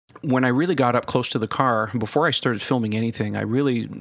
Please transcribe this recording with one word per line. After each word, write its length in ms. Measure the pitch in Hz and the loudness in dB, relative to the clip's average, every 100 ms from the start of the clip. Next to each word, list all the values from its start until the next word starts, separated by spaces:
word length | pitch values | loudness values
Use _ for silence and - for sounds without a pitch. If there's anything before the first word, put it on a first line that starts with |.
| _ - | _ -8
when 220 | 160 127 | 0 2
I 40 | 127 | 2
really 260 | 123 175 | 2 2
got 220 | 151 123 120 | 2 2 2
up 100 | - | 0
close 240 | 131 120 | -2 -2
to 80 | 120 | -2
the 100 | 107 | -2
car, 440 | - 131 113 110 120 | 0 2 2 0 -2
before 300 | 107 143 160 | -2 0 2
I 60 | |
started 280 | 131 131 110 | 0 -2 -2
filming 360 | - 131 110 107 | 0 0 0 0
anything, 400 | 117 - 104 104 | -2 -2 -4 -4
I 40 | |
really, 460 | 104 120 143 120 107 - | -2 0 0 0 -4 -8